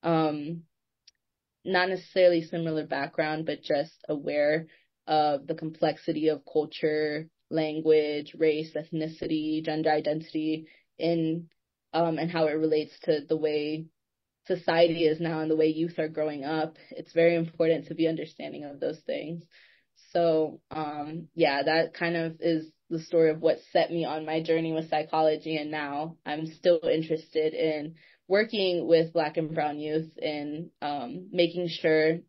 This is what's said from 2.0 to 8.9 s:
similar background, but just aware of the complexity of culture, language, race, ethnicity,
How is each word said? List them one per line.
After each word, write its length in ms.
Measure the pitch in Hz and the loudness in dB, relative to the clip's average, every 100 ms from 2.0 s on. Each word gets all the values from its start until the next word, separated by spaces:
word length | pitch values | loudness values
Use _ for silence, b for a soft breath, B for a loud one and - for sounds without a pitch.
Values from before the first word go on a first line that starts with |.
| - 190 180 175 | -4 6 6 6
similar 420 | 165 170 165 156 151 | 0 -4 -2 -2 -4
background, 640 | 139 143 - 156 156 160 | -4 -4 -2 -2 -2 -4
but 160 | 151 | -6
just 300 | - 147 160 _ - | -2 -2 -2 _ -6
aware 600 | 151 143 147 147 156 165 B B _ - | -4 -2 0 2 2 -2 B B _ -2
of 420 | 156 151 143 - | 2 2 0 -4
the 80 | 160 | -6
complexity 760 | 160 160 156 151 - 156 156 | -6 -2 -2 -2 -4 0 0
of 160 | 147 - | 0 -2
culture, 760 | 156 151 - 156 151 151 147 160 _ _ | -2 -2 -2 0 0 -2 -4 -8 _ _
language, 840 | 160 156 156 156 156 151 147 151 160 | -2 -2 -2 4 4 4 -4 -6 0
race, 360 | 156 151 160 | 2 2 -2
ethnicity, 880 | 151 156 | -8 -6